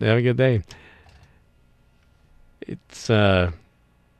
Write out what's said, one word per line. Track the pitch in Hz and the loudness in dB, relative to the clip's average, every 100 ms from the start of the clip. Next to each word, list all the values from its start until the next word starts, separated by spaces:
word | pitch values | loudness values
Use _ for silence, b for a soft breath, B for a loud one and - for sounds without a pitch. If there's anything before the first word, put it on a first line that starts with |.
Have | 110 117 | 0 0
a | |
good | 123 123 | 0 0
day. | 131 113 - B B B B B B B B _ _ _ _ _ _ _ _ _ _ - | 0 0 -4 B B B B B B B B _ _ _ _ _ _ _ _ _ _ -20
It's, | - - _ - - | -16 -16 _ -10 0
uh, | 107 101 92 90 85 _ _ _ _ _ _ | 2 4 2 0 -4 _ _ _ _ _ _